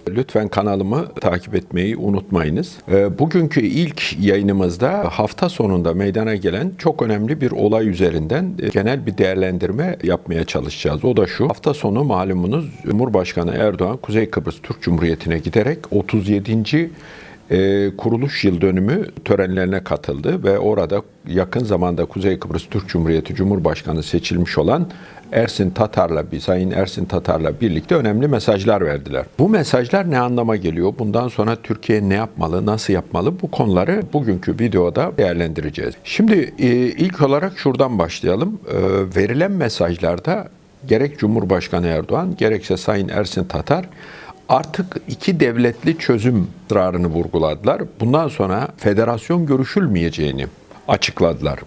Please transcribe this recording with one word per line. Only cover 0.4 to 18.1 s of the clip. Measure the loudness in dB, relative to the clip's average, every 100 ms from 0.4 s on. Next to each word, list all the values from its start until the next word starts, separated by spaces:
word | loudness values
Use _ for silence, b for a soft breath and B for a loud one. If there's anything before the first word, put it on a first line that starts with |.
| 0
kanalımı | 0 0 0 0 -2 -4 -2
takip | -2 -2 -2 -4
etmeyi | -2 -2 -2 -2
unutmayınız. | 0 -2 0 0 0 -2 -4 -10 2
Ee, | 4 4 2
bugünkü | 2 2 2 2
ilk | 2 0 -2 -2 -6 0
yayınımızda | 2 4 4 2 0 0 0 0 -2
hafta | -2 -2 0 -2
sonunda | 0 2 2 2
meydana | 0 0 0 -2 0
gelen | 0 0 -4 -2
çok | -2 0
önemli | 0 0 0 -2
bir | -2
olay | 2 2 2 0
üzerinden, | 2 2 2 -2 -2 -2 -4
e, | -2
genel | 0 0 -2 -4
bir | 0
değerlendirme | 2 2 0 0 -2 -2 -2 -2
yapmaya | 0 -2 -2 -4
çalışacağız. | -2 -2 -4 -4 -2 0 2
O | 2
da | 0
şu, | 0 -2
hafta | 0 -2
sonu | 0 0 0
malumunuz | 0 0 0 0 0 -2 -4 -10 -2
Cumhurbaşkanı | 0 2 2 0 -2 -2 2
Erdoğan | 0 2 -2 -2
Kuzey | -2 0 0
Kıbrıs | -2 -4 -8
Türk | -10 -6
Cumhuriyeti'ne | 0 2 2 0 -2 -2
giderek | 2 2 2 -2 -2
otuz | -2 0 -2 2
yedinci, | 0 2 -2 2 0 0 B B B B B -2
e, | 2 4 2 0 -2
kuruluş | 0